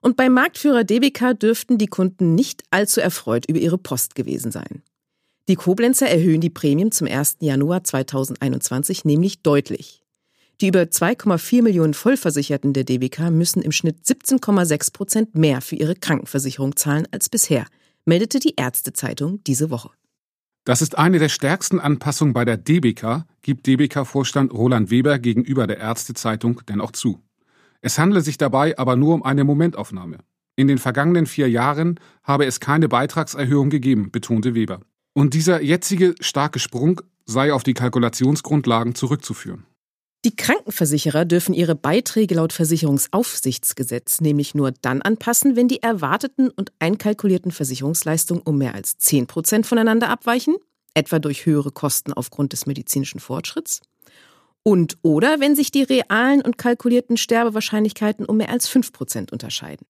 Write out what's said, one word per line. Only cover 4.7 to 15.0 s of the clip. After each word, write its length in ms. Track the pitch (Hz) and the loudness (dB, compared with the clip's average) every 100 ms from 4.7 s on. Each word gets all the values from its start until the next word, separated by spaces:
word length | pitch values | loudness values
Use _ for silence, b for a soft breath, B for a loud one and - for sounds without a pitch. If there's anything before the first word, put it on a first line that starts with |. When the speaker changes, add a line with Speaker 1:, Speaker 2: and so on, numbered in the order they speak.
| - _ _ _ _ _ _ - | -16 _ _ _ _ _ _ -2
Speaker 1:
Die 80 | 185 | 0
Koblenzer 540 | - 190 240 262 269 | 2 2 2 2 2
erhöhen 320 | 170 170 160 | 4 4 2
die 80 | 165 | 0
Prämien 420 | 165 151 143 208 | -2 0 2 0
zum 160 | - 147 | 0 -2
ersten 380 | 131 147 - 156 | -2 -2 -2 -2
Januar 380 | 135 143 180 | 0 0 -2
zweitausendeinundzwanzig 1200 | 180 135 135 135 135 127 139 127 - 127 147 190 156 | -2 -4 -4 -4 -4 -4 -4 -2 -4 -4 -4 -2 0
nämlich 380 | 147 185 - | 2 2 0
deutlich. 600 | 165 143 139 104 - - _ _ _ _ _ _ | 2 2 0 -8 -10 -20 _ _ _ _ _ _
Die 80 | 196 | 2
über 220 | 180 170 | 4 2
zwei 260 | - 170 - | 0 0 0
Komma 220 | 208 170 | 0 0
vier 260 | - 247 | 2 2
Millionen 300 | 233 180 160 | 4 4 2
Vollversicherten 800 | 143 220 262 180 147 139 139 143 | 2 2 2 2 -2 -2 -2 0
der 100 | 135 | 0
D 140 | 131 127 | 0 -2
B 100 | 127 | -2
K 200 | - 165 | -2 0
müssen 320 | 165 170 - | 2 2 0
im 100 | 156 | -2
Schnitt 340 | 151 170 160 - | -2 -2 -4 -4
siebzehn 340 | 262 - 262 | -4 0 -2
Komma 240 | - 202 175 | 2 2 2
sechs 260 | 147 - | 0 -4
Prozent 440 | - | -6